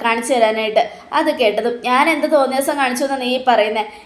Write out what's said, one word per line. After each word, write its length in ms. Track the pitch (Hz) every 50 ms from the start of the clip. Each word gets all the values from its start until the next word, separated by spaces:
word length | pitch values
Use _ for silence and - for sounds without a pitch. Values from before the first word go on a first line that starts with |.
കാണിച്ചു 300 | - 233 226 233 240 - 269
തരാനായിട്ട്. 480 | 240 220 220 220 226 220 214 214 214 - - - - - - - 285
അത് 100 | - 302 294 -
കേട്ടതും, 360 | 247 208 202 - 214 240 240 240 - 240
"ഞാൻ 160 | 247 262 294 320 311
എന്ത് 140 | 294 302 302 311
തോന്നിയാസം 420 | 285 269 277 269 269 269 320 294 285
കാണിച്ചു 220 | 269 247 247 247 285
എന്നാ 120 | 269 277 262 247
നീ 60 | 247 254 254 254 254
പറയുന്നേ?" 360 | 233 220 208 214 220 220 214 - - - -